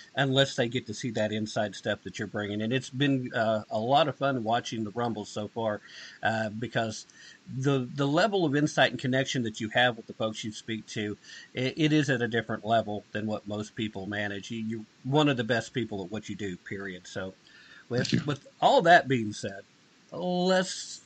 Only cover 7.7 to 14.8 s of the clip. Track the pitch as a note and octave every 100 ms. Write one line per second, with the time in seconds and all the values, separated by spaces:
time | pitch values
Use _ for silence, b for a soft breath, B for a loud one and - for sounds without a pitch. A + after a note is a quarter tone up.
7.7 | C3+ B2 C#3 C#3+ D#3 G#3+ G3 D#3+ D3 D3
8.7 | - C3 B2+ C3 C3 C3 C3 A2+ - G#2+
9.7 | A#2+ B2 A#2 A2 - A2+ A2 A2 - -
10.7 | A2 - A2+ G#2 G2+ B B B - C3
11.7 | D#3+ D3+ D3+ D3 B2 A#2 A#2 G#2+ G#2+ G#2
12.7 | A2+ G#2 G#2 - G#2 G#2+ G#2+ G2+ G#2 G#2
13.7 | - G#2+ G2 G2 G#2 G#2 G2+ F#2+ A2+ A2
14.7 | A2+